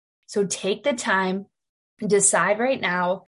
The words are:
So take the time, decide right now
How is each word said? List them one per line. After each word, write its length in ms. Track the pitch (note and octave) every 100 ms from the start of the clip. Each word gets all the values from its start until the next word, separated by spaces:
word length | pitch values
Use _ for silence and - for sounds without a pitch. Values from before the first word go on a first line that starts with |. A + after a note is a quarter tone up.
| _ _ -
So 200 | G#3+ F#3+
take 380 | - F#3+ A3
the 100 | C#4+
time, 500 | A#3+ A3+ F#3+ F#3 F#3+ G3 _ _ _ _ _
decide 640 | G#3 G3+ G3 F#3 F3+ G#3+
right 200 | B3+ C4+
now 460 | F3+ F3+ F3+ F#3+ -